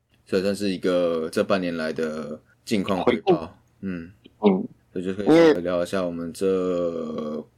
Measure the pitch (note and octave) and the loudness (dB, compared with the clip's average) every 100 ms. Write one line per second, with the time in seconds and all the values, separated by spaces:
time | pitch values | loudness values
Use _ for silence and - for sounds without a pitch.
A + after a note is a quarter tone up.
0 | _ _ _ G2 F#2+ F#2+ G2+ F2+ F#2+ F2+ | _ _ _ -2 0 -2 -2 -2 0 2
1 | F2 E2 D#2+ A2 G2+ G2+ F2 E2+ D#2+ D#2+ | 2 0 -2 -2 0 0 -2 -4 -4 -4
2 | D#2+ D#2 D2+ D#2 _ _ - A2 F#2 F#2 | -4 -6 -10 -12 _ _ -4 -2 0 -2
3 | G#2 A#2+ - F3 E2 - _ _ F#2+ F2 | 0 0 2 2 0 -16 _ _ -10 -8
4 | E2 - - _ - F#2 - _ _ - | -10 -18 -20 _ 2 2 -2 _ _ -8
5 | F2+ F#2+ G2+ D#3+ E3 G#2+ F2 F2+ F2 F#2+ | -6 -2 4 8 8 6 2 -2 0 -2
6 | F2+ E2+ E2+ D#2+ F#2+ F#2+ F2+ F2+ F2 E2 | -2 -4 -8 -2 0 2 0 0 -2 -4
7 | D#2 D#2 D2+ D#2 D2+ | -6 -8 -6 -8 -10